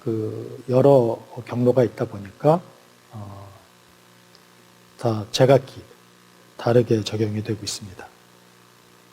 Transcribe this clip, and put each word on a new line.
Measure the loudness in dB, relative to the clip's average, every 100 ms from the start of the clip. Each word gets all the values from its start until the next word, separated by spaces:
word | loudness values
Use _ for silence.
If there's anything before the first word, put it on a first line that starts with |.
그 | -6 -4 -6 -8 -12 -12 -2
여러 | 4 6 6 4 -2 -10 -14 -8
경로가 | 0 2 4
있다 | 2 -2
보니까, | -8 -8 -16 -2 2 2 -2 -20 _ _ _
어, | -18 -16 -16 -20 -20 _ _ _ _ _ _ _ _ _ _ _ _ _ -6
다 | -4 -2 -4
제각기 | 2 4 4 0 -14 -20 _ _ _ _ _ _ -6
다르게 | 0 2 2 0
적용이 | -2 -4 -4 -4
되고 | -6 -8
있습니다. | -8 -12 -14 -18 -20 _ _ _ _ _ _ _ _ _ _